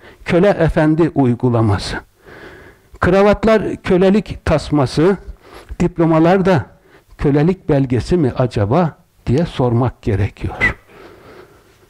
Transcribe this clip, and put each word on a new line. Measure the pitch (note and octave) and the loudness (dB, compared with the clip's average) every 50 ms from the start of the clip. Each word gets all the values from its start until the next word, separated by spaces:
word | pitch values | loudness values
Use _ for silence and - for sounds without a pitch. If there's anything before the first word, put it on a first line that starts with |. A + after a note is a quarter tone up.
| - - - _ - | -20 -20 -20 _ -6
köle | - F3+ E3+ G3 G3+ | -2 0 2 4 2
efendi | F3+ - E3 D3 - E3+ D#3 D#3 D#3 D#3 E3 D3 - | 2 2 0 0 0 0 2 2 2 2 0 0 2
uygulaması. | C#3+ C3+ A#2+ A#2+ - - B2 A#2 A2+ A2 G#2+ G2 F#2+ - - - - - _ _ _ _ - - - - - - - - - - _ _ _ - - | 0 0 0 0 0 0 0 0 2 2 0 0 -2 -4 -8 -10 -12 -12 _ _ _ _ -20 -20 -20 -20 -20 -20 -20 -20 -20 -20 _ _ _ -10 -4
Kravatlar | - F3+ F#3 G3 G3+ G#3 G3+ G3+ - A3 A3 G#3 - - - | -2 0 2 2 4 2 2 2 2 2 2 2 0 -4 -8
kölelik | - - - F#3+ F3 G3 F#3+ G3 G#3+ - - - - - | -8 -4 -2 0 2 2 2 2 2 -2 -4 -14 -8 -4
tasması, | - E3 C#3+ - - D3+ C#3+ C3 A#2+ - D3 D#3+ F#3+ G3 - - - - _ _ - - - - - - - | -2 -2 -2 -2 -2 -2 -2 -2 -2 0 0 0 0 0 -2 -6 -18 -20 _ _ -20 -20 -20 -20 -18 -6 -4
diplomalar | F3+ E3+ F3 E3+ E3+ E3 D#3+ D#3+ E3 E3+ F#3+ G3 F3 | -4 -4 0 0 0 2 4 4 4 4 2 2 2
da | F#3+ F#3 B2 - - - _ _ _ _ - _ _ - - | 2 2 0 0 -4 -16 _ _ _ _ -20 _ _ -12 -4
kölelik | - D3 C3+ D3 D3 F3+ F#3 - - - | -2 0 2 2 2 2 0 -2 -2 -2
belgesi | D3 C#3 C3+ B2 B2+ A2+ - - F3+ | 0 0 0 0 -2 -4 -2 0 0
mi | F3+ C#3+ B2 - | 0 0 -2 0
acaba | - B2+ A#2 - A2+ G2+ G2+ C3+ F3 F3 C#3+ - _ _ _ _ _ - | -2 -4 -2 0 -2 -2 0 0 0 0 -2 -4 _ _ _ _ _ -4
diye | - A#2+ D#3 F3 | -2 -2 0 -2
sormak | - - - C3 A#2+ A2+ A#2 C3 A2+ - _ | -4 -2 -2 -2 0 0 0 0 -2 -4 _
gerekiyor. | - - G2+ G2 G2 - - - - - - - - - - - _ _ - - - - - - - - - - - - - - _ _ _ _ _ | -6 -4 -2 -2 -2 -4 -6 -8 -10 -10 -6 -4 -4 -4 -4 -6 _ _ -20 -20 -20 -20 -20 -20 -20 -20 -20 -20 -20 -20 -20 -20 _ _ _ _ _